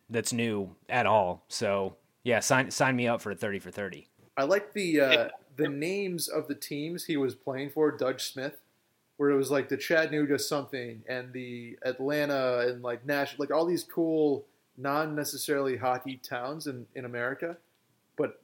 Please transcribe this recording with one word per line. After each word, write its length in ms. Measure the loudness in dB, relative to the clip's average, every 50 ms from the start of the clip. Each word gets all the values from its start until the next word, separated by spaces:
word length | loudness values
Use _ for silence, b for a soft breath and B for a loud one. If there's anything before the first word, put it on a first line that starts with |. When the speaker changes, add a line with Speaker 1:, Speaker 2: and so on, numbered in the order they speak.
| _ -4
Speaker 1:
that's 220 | -2 -2 0 0
new 440 | 0 0 0 0 0 -2 -2 -4 -8 -16 _ -2
at 180 | 0 2 4
all. 380 | 6 6 6 6 4 0 -4 -8 _
So, 480 | -4 -2 0 2 2 2 0 -2 -6 -10 _ _ _ _
yeah, 180 | 0 2 2 2
sign, 300 | 4 4 4 2 2 0
sign 240 | 0 0 2 2 2
me 140 | 2 2 2
up 140 | 0 0
for 80 | -2 -6
a 40 | -6
thirty 240 | -4 -4 -4 -4 -6
for 120 | -8 -10
thirty. 380 | -8 -8 -8 -8 -8 -12 -16 _ _ _ _ _ _
Speaker 2:
I 80 | -2 2
like 300 | 4 2 2 2 -2 -4
the, 260 | -4 0 2 4 4
uh, 280 | 6 6 6 4 4 0 -4 -10 _ _ -4
the 120 | -2 -2 -2
names 600 | -2 -2 -4 -4 -2 -2 -4 -4 -4 -4 -6 -4
of 180 | -2 -4 -4
the 80 | -4 -6
teams 520 | -8 -8 -8 -8 -6 -6 -6 -8 -8 -4
he 100 | -2 0
was 180 | 0 0 -2 -2
playing 360 | -6 _ -6 -6 -6 -6 -4
for, 200 | 0 2 2 2
Doug 300 | 2 2 0 0 0 -2
Smith, 380 | -6 -8 -6 -6 -8 -8 -8 -12 _ _ _ _ _ _ _ _ _ _ _
where 140 | 0 2 4
it 60 | 4
was, 140 | 4 4 4
like, 180 | 2 0 0 0
the 80 | -4
Chattanooga 640 | -4 0 2 4 4 4 2 2 0 2 2 2 0
something 640 | 0 -2 -2 -2 -4 -4 -6 -8 -8 -8 -10 -12 -8 -8
and 240 | -6 -6 -8 -8
the 460 | -10 -10 -10 -8 -10 -10 -12 -14 -12 -4
Atlanta 800 | -4 -4 -2 0 -2 0 2 2 2 2 2 2 2 2 2 4
and, 220 | 2 2 0 -2
like, 220 | -4 -6 -6 -4 -2
Nash-, 340 | -2 0 0 0 -2 -2 -4
like, 120 | -2 0
all 140 | 2 2 4
these 180 | 2 2 0
cool, 640 | -2 -4 -2 0 0 2 4 4 4 4 4 2 -2 -10 _ _ _ _ _
non-necessarily 1000 | -6 -4 0 0 0 0 0 -2 -4 -4 -4 -6 -6 -2 -2 0 0 2 0 0 0
hockey 400 | 0 0 0 0 -2 -8 -10 -12
towns 480 | -10 -8 -6 -6 -6 -6 -6 -8 -8 -8
in, 180 | -8 -10 -12 -14 -12
in 100 | -12 -10
America, 520 | -8 -6 -4 -2 -4 -4 -4 -6 -8 -8 -10 _ _ _ _ _ _ _ _ _ _ _
but 240 | -2 -2 -2 -4 -10